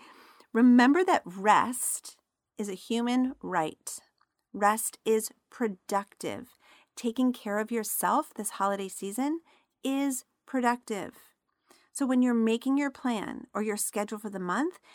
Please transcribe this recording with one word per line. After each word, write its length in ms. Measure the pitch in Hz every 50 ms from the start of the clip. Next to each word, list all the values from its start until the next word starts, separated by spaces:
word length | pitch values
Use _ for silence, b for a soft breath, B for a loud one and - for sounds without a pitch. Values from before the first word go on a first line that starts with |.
| B B B B B B B B B B
Remember 520 | - 226 247 247 240 247 240 262 285 349 370
that 180 | 370 339 - -
rest 920 | 175 180 190 190 214 202 160 - 226 254 - - - - - - - - _ _ _ _ _ _ _ _ -
is 100 | 214 202
a 60 | 190
human 640 | 185 - - 226 233 240 240 247 254 254 262 277 - -
right. 560 | 175 185 170 156 156 - - _ - - - - _ _ _ _ _ _ _ _ _ -
Rest 460 | 202 208 202 214 220 - - - - _
is 280 | 220 220 226 226 - - _ _ _
productive. 1080 | - - 247 214 190 - _ - 208 196 202 - _ - - 151 101 - - - _ b b b b b b b _
Taking 380 | - - 233 226 - 254 254 247
care 240 | - - 214 202 208
of 140 | 214 214
yourself 640 | 233 226 214 - - - - 180 214 269 311 - -
this 160 | - 208 -
holiday 360 | - - 196 196 202 196 196 190
season 540 | - - 190 196 202 247 262 294 320 330 b b b b b b _ _ -
is 420 | 262 269 277 277 277 254 - - _ _ _ _
productive. 720 | - - 262 240 240 240 247 - - 220 190 170 - - - - _ _ _ _ _ _ b b b b b b b
So 140 | - - 277
when 160 | 247 262 254
you're 140 | 254 247 240
making 420 | 233 226 220 226 233 - 262 269 277
your 140 | 285 285
plan 560 | 277 - - 254 233 202 - - - - - - -
or 100 | 202 214
your 140 | 214 208 208
schedule 420 | - - - 208 208 208 220 214
for 100 | 220 208
the 100 | 202 190
month, 400 | 180 175 180 214 294 359 - - b b b